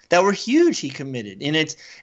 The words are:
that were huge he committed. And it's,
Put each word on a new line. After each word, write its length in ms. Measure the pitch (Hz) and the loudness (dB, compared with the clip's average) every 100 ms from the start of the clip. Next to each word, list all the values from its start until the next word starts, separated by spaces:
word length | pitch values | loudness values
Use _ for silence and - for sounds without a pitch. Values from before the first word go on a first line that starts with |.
| - | 0
that 140 | 175 | 2
were 100 | 196 | 4
huge 460 | 202 - 294 349 - | 0 0 2 4 0
he 80 | 143 | -6
committed. 540 | 127 135 123 104 98 | -10 -10 -10 -10 -8
And 120 | 139 | -2
it's, 220 | 156 156 - - - | 0 -2 -6 -20 -10